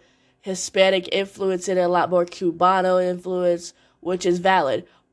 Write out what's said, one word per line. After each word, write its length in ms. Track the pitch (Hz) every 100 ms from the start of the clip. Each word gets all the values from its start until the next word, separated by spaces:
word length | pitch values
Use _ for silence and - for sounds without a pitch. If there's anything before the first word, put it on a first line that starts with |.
| _ _ _ _
Hispanic 680 | 196 185 - 196 190 190 180
influence 560 | 190 196 - 190 180 190
in 100 | 185
it, 40 |
a 60 | 175
lot 200 | 180 156
more 160 | 180 175
Cubano 800 | - 180 165 180 190 185 185
influence, 680 | 180 180 180 180 180 175 - _ _ _
which 260 | 165 185 180
is 140 | 175
valid. 480 | 190 185 139 113 - _ _